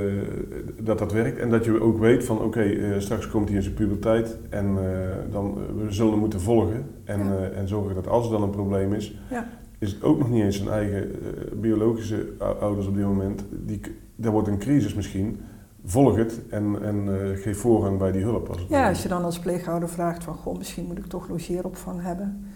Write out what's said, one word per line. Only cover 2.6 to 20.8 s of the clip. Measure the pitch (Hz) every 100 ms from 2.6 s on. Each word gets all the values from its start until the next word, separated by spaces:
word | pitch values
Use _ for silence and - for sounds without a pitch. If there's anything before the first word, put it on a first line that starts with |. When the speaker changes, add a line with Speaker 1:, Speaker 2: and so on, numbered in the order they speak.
Speaker 1:
eh, | 101 101 104 101
straks | 98 110 -
komt | 107 101
hij | 101
in |
zijn | 92
puberteit | - 104 101 113 113 113 - -
en, | 104 101
eh, | 98 95 92 95 98 98
dan, | 101 98 101
eh, | 98 101
we | 104
zullen | 101 110 107
moeten | 107 98
volgen | 92 117 95 117 - -
en, | - 101
Speaker 2:
Ja. | 98 95
Speaker 1:
eh, | 95 101
en | 95
zorgen | 104 95
dat | 92 -
als | 117 113
er |
dan | 110
een | 101
probleem | 101 98 98 95
is, | 104 - - -
Speaker 2:
Ja. | 247 - - - -
Speaker 1:
is | 101
het | -
ook | - 156
nog | 127
niet | 117
eens | 101 98
zijn | 98
eigen, | 107 104 101 -
eh, | - - - - 110
biologische | 110 107 110 113 101 104 101 -
ou-, | 98 101
ouders | 104 101 98
op |
dit | 98
moment. | 101 98 98 104 -
Die | - 107 101
k-, | - - - -
er | 113
wordt | 107 101
een | 98
crisis | 127 147 101
misschien. | 104 92 95 107 - - - - -
Volg | - 110 131 101
het | 113 - -
en, | 104 104 101
en, | 107 104 101 98
eh, | 98 98
geef | 107 101
voorrang | 120 110 98 98
bij | 95
die | 95
hulp, | 107 104 -
als | 90
het | -
Speaker 2:
Ja, | 285
Speaker 1:
ware. | 233
Speaker 2:
als | -
je | 185
dan | 180
als | 175 170
pleeghouder | 185 175 170 170 170
vraagt | 175 170 170
van, | -
"Goh, | 165 - 180
misschien | 190 -